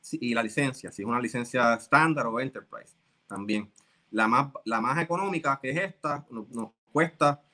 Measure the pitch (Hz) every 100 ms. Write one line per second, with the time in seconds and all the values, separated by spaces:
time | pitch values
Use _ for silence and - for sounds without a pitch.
0 | - - 123 117 113 107 139 131 92 -
1 | 101 120 123 123 120 127 120 113 - 143
2 | 160 147 117 113 131 107 90 113 - _
3 | _ _ _ 101 101 104 104 _ _ _
4 | _ 107 110 123 139 - - 113 117 143
5 | 165 170 196 185 147 135 131 151 190 -
6 | 151 143 143 117 107 120 110 _ _ 147
7 | 160 - 147 143 _